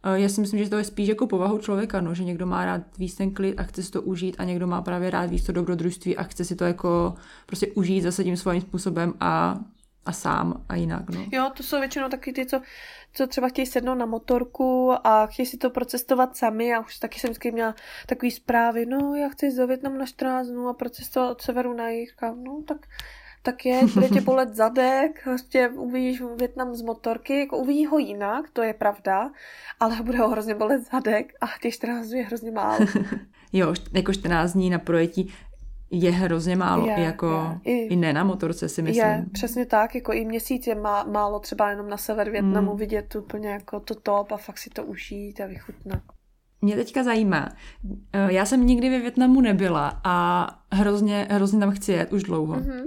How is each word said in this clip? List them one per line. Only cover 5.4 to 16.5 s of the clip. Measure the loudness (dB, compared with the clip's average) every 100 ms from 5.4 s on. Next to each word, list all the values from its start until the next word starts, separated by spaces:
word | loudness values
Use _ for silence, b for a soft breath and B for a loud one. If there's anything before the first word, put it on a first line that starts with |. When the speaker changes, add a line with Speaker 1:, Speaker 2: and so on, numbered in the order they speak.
| 0
Speaker 1:
to |
dobrodružství | -2 0 0 -2 -4 -4 -4
a |
chce | -6 -6
si | -6 -2
to |
jako | -2 0 0 2 0 -4 B B -12
prostě | -4 -2
užít | 0 2 2
zase | 0 0
tím | -2 0
svým | 0 -2
způsobem | -2 -4 -2 -2 -2 0
a, | 0 2 0 -2 -10 _ _ _ -10
a |
sám | -6 -2 0 -2 -4 -6
a | -4
jinak, | -4 -4 -6
no. | -8 -4
Speaker 2:
Jo, | -2 -2 -4
to |
jsou | -4 -2
většinou | -2 -4 -4
taky | -6 -6
ty, | -6 -4
co, | -4 -6 B B B B
co | -4 -2
třeba | 0 -2
chtějí | -2 -2
sednout | -2 -2
na | -2 -2
motorku | -4 0 0 0 0 2 4 4 4
a | 6 6 4
chtějí | -2 -4
si | -2
to | -2
procestovat | -2 -4 -6 0 4 4 2
sami. | -2